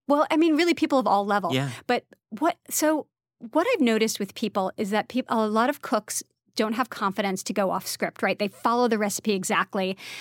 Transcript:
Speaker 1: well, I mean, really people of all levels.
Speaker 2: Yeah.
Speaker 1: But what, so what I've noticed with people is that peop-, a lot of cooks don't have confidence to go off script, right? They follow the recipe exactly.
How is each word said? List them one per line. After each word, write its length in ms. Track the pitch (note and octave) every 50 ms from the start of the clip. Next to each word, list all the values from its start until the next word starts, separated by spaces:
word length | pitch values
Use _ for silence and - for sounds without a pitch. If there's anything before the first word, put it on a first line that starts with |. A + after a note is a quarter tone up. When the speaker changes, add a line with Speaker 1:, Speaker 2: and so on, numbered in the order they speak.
| _
Speaker 1:
well, 200 | - C#4+ D4 D#4 -
I 60 | D#4+
mean, 200 | D4+ E4 E4+ D#4
really 180 | C#4+ F4 F4 D#4
people 240 | - D#4 - D4 C4
of 80 | G#3
all 200 | - - G3+ G3+
levels. 280 | G3+ G3+ G3+ F#3 E3+ C3
Speaker 2:
Yeah. 160 | C3 C#3 C3+ A#2+ - -
Speaker 1:
But 180 | - D3 - - _ - _ _ _
what, 260 | - - D4 - - - _ -
so 360 | - - D#4 D4+ D#4 D4 - - _ _ _ _ _ _ - A3 -
what 140 | D4+ F4+ A#4+ C5
I've 60 | F#4+
noticed 380 | B3+ A#3 A3 A3 A3 A3 - -
with 160 | G#3 G3 -
people 380 | - - G3+ - G3+ F#3+ F#3+ -
is 140 | - A3 F#3+
that 180 | G#3 G#3+ G#3+ -
peop-, 180 | - B3+ B3 -
a 180 | A#3 A3+ A3
lot 220 | G#3+ G#3+ A3 A#3 C4+
of 120 | D4 - -
cooks 400 | - B3 G#3+ G#3+ - - - - - _ _ _ _ _
don't 160 | - G#3+ A3 A3+
have 180 | A3 B3+ -
confidence 540 | - - G#3+ G3 F#3+ - G3+ G3 F#3+ F#3+ -
to 80 | - F#3+
go 180 | G#3+ G3 F#3
off 160 | E3+ F#3 -
script, 340 | - - - G#3+ E3 - -
right? 160 | - G3 F#3+ -
They 80 | G#3 G3
follow 400 | - - - A#3 A#3 A#3+ B3 A#3
the 100 | A3+ G#3
recipe 340 | G#3+ G3 - - - A3 G3+
exactly. 640 | F#3 F#3 - G#3 E3 F#3 - - G3+ F#3 F#3 F#3+ - - - - -